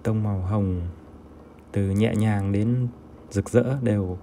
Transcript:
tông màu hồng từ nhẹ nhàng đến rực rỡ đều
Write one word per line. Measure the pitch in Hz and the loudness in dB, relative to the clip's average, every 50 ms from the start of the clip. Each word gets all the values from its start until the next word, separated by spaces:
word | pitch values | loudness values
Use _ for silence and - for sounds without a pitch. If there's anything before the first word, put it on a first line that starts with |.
| - | -2
tông | - 107 110 107 | -2 -2 0 0
màu | 104 101 95 | 0 -2 -2
hồng | 92 92 104 107 101 95 92 87 87 87 82 - - - - - - - - - - - - - - - | 0 0 0 2 2 0 0 -2 -4 -6 -8 -12 -18 -20 -20 -20 -20 -20 -20 -20 -20 -20 -20 -20 -20 -4
từ | - 101 98 98 | -2 0 0 2
nhẹ | 98 101 107 113 - | 2 2 2 2 2
nhàng | 104 107 110 107 104 98 98 | 2 2 2 2 2 0 0
đến | 98 98 107 117 123 127 123 120 - - - - - - - - | 2 2 2 2 2 0 0 -2 -4 -8 -18 -20 -20 -20 -20 -4
rực | - 101 98 - | -2 -2 -2 4
rỡ | - 120 120 123 131 139 | 4 4 4 4 0 0
đều | 127 113 107 104 98 92 92 90 | 0 2 2 2 0 -2 -4 -8